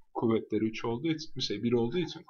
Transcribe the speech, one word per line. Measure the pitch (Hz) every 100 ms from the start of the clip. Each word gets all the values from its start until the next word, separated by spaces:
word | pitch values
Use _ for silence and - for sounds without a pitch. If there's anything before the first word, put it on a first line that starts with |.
| -
kuvvetleri | - 113 110 - 104
üç | 110 -
olduğu | 120 117 160
için, | 151 - 127
bir |
şey, | - 104
bir | 117
olduğu | 120 117 180
için | 160 - -